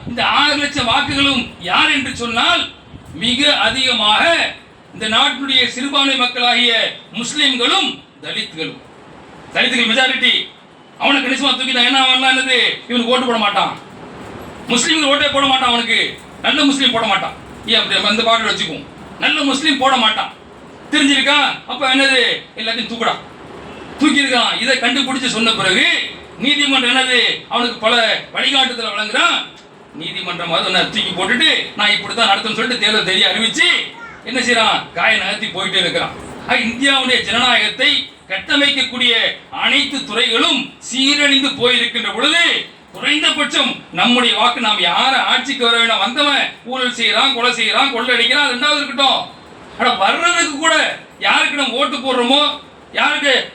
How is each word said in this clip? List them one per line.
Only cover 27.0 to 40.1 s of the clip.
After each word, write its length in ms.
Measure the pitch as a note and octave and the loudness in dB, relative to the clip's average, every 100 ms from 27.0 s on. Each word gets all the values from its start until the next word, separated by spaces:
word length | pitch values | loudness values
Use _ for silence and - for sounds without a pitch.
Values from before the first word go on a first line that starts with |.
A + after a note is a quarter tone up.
| B3+ B3 A3 - - | 2 2 2 -2 -4
அவனுக்கு 300 | A#3 C4+ - | -2 -2 0
பல 440 | A3 A#3+ A3 F#3 - | 2 4 2 0 -4
வழிகாட்டுதலை 580 | E3+ C4 C#4 B3+ A3+ G#3+ | -4 0 2 0 -2 -6
வழங்குறான். 460 | G#3 G#3+ C4 E4 - - - - - - D3 | -4 -2 0 2 0 -6 -16 -20 -20 -20 -12
நீதிமன்றம் 580 | E3+ F#3+ F3+ F3 E3+ | -10 -8 -8 -6 -2
அதை 180 | F#3 F#3+ | -2 0
நான் 200 | F3+ E3 | 0 0
தூக்கி 180 | - - | -2 -4
போட்டுட்டு, 420 | F3 G3 B3 D#4+ A#3+ - - | -2 0 2 2 2 -2 0
நான் 160 | G3+ | 0
இப்படித்தான் 380 | F#3+ G3 A#3 A3 | 0 -2 0 2
நடத்துன்னு 260 | G3+ A3 A3 | 2 0 -2
சொல்லிட்டு 240 | B3 B3 | -2 0
தேர்தல் 240 | A3 G#3+ | 0 2
தேதி 220 | F3+ F#3 F#3+ | 0 2 2
அறிவிச்சு 420 | G#3+ A3+ D#4+ F4 - - - - - A3 | 2 0 2 2 2 -2 -10 -16 -14 -6
என்ன 140 | B3+ | -2
செய்யறான், 540 | A#3 A#3 G#3+ C3+ - | 2 2 2 0 -4
காய 240 | - A3 G#3+ | 0 0 2
நகர்த்தி 300 | F#3 G3+ G#3+ | -2 -4 -6
போயிட்டே 280 | F#3 F#3+ F#3+ | -4 -2 0
இருக்கிறான். 360 | F3 E3 - - - - - | 0 -2 -4 -8 -14 -12 -2
ஆக, 120 | B3 | 0
இந்தியாவுடைய 640 | A3 A#3+ C#4 C4+ B3+ A#3 | 0 0 2 2 2 0
ஜனநாயகத்தை 880 | G3 A#3 A#3+ A3+ G#3+ - - G3 - - - | 0 0 2 2 0 0 0 0 -4 -14 -10
கட்டமைக்கக்கூடிய 840 | F#3+ - C#4+ C#4 C4+ B3 A#3+ A#3+ A3+ F#3+ - - | -8 0 2 2 0 -2 0 2 2 0 -4 -10
அனைத்து 540 | - A3 C#4 C4+ C4+ | -4 0 0 0 -6
துறைகளும் 680 | A3 | -4